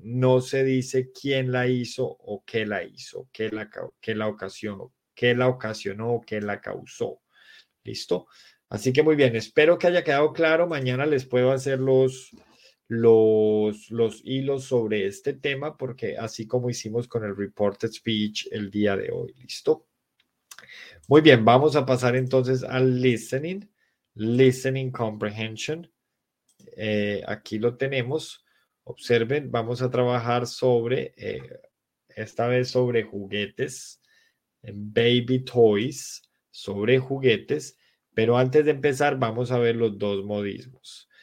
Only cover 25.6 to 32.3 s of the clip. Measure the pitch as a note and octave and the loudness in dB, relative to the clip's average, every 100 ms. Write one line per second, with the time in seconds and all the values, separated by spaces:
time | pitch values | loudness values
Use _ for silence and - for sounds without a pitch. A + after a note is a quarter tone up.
25.6 | - E3 E3+ _ _ _ _ _ _ _ | -8 -10 -12 _ _ _ _ _ _ _
26.6 | - - G#2+ G#2 G#2 G#2 - G#2+ - G#2+ | -20 -8 -4 -2 -2 -4 -8 -12 -10 -4
27.6 | A#2+ B2 C3+ C3+ A#2+ D#3 - - _ _ | -4 -2 -4 -4 -4 -6 -8 -20 _ _
28.6 | _ _ - - - A#2 A2+ D3 C3 A#2+ | _ _ -20 -10 0 0 0 -4 -4 -4
29.6 | A2 B2 B2+ B2+ B2 B2 A#2 A#2+ A#2+ - | -4 -4 -2 0 0 0 0 -2 -4 -2
30.6 | B2+ A#2+ A#2 C3 - - G#2 - - - | 2 2 0 -4 -6 -10 -10 -10 -12 -20
31.6 | _ _ _ _ _ - G#2+ | _ _ _ _ _ -14 -10